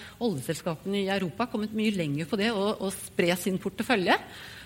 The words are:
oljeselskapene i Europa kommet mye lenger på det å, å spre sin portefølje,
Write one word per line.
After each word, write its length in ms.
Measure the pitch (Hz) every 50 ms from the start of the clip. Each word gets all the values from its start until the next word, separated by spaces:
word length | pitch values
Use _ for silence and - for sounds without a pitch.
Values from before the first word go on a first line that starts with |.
| - - - -
oljeselskapene 840 | - 240 180 135 123 - 165 - - 180 160 151 - 190 196 202 196
i 20 |
Europa 380 | 190 196 196 190 170 - - 233
kommet 260 | 247 - 220 202 214 214
mye 220 | 214 214 220 208
lenger 300 | 190 165 147 139 147 165
på 100 | - -
det 160 | 196 196 226
å, 240 | 233 196 196 208 214 -
å 100 | 190 190
spre 460 | 190 - - - - - 180 170 175
sin 200 | 180 - 208 185
portefølje, 600 | 185 - 196 - - 226 - 262 208 175 190 254 440 - - - - - - - - -